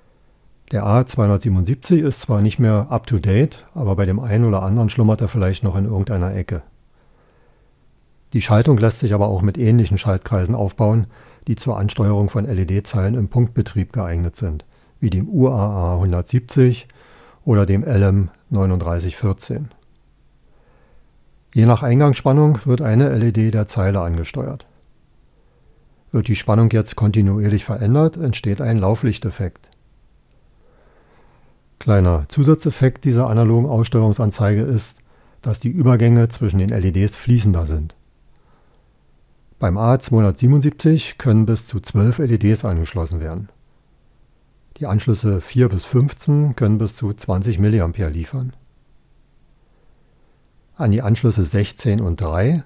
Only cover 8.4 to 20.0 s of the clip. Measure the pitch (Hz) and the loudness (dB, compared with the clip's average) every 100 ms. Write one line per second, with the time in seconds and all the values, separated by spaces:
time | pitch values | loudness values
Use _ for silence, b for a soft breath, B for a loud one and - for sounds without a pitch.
8.4 | - 107 120 123 113 - 117 101 104 95 | 2 2 4 4 2 0 -2 0 0 0
9.4 | 98 95 113 117 107 95 - 95 - 101 | -2 0 2 2 2 0 -2 -4 -2 -2
10.4 | 90 110 101 - 107 113 104 B B B | -2 -2 -4 0 0 0 -2 B B B
11.4 | - 113 - 104 101 - 104 101 101 - | -8 -6 -4 -4 -4 -2 0 0 0 -2
12.4 | 104 95 90 98 - 107 95 120 101 120 | -4 -2 -2 -4 -4 -2 -2 -2 -2 0
13.4 | 117 117 107 - 90 127 90 85 85 - | 0 -2 -4 -4 -4 -4 -4 -4 -4 -4
14.4 | 95 73 b b b _ 117 92 120 180 | -8 -8 b b b _ -4 -2 -2 0
15.4 | 131 123 104 101 87 90 92 87 87 123 | 0 0 -2 -2 -2 0 0 -2 -2 -4
16.4 | - - 127 120 - b b b b b | -2 2 2 0 -8 b b b b b
17.4 | - 107 98 98 - 107 98 95 92 - | 0 2 2 0 0 2 4 2 0 -6
18.4 | - 104 95 90 82 85 87 - 104 95 | -6 -2 0 0 -2 -4 -4 -4 -4 -4
19.4 | - 117 143 - _ _ | -6 -10 -10 -16 _ _